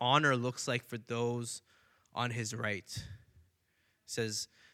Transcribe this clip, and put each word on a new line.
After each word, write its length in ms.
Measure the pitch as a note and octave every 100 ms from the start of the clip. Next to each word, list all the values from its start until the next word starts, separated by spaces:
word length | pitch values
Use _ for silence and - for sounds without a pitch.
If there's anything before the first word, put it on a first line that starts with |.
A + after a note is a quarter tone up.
honor 360 | B2 C#3+ D3 B2+
looks 320 | B2 - -
like 180 | A#2+ -
for 100 | A#2
those 680 | G#2+ A#2 A#2+ A#2+ A#2 - - _ _ _ _
on 160 | - A#2+
his 240 | A#2+ G#2+
right. 300 | A2 G#2+ G2+ - -
It 60 | - - - - - _ _ _ _ _ -
says, 420 | - A2 G2+ - _ -